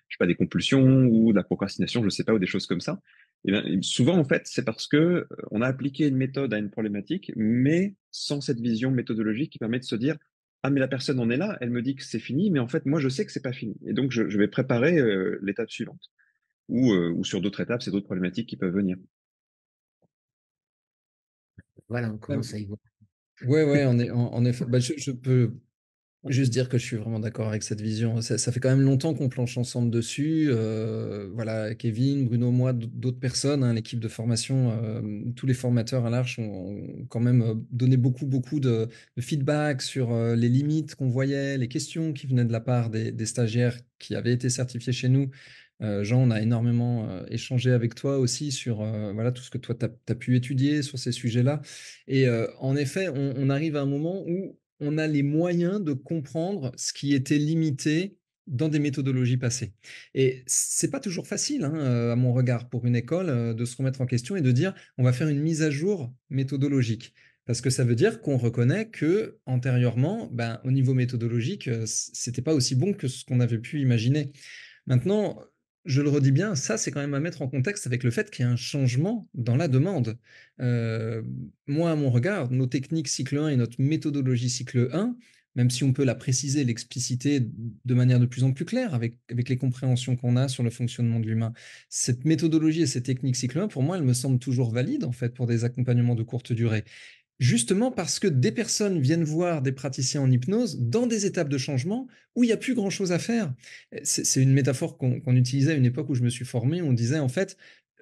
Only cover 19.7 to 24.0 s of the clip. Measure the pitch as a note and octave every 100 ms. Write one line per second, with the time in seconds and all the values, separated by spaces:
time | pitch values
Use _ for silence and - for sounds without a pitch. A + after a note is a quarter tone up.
19.7 | _ _ _ _ _ _ _ _ _ _
20.7 | _ _ _ _ _ _ _ _ - -
21.7 | _ - A#2+ A#2 G#2+ - C#3 A#2 G#2 G2+
22.7 | G#2+ _ _ _ _ _ - B2 D3+ D3+
23.7 | C#3+ C3+ A#2+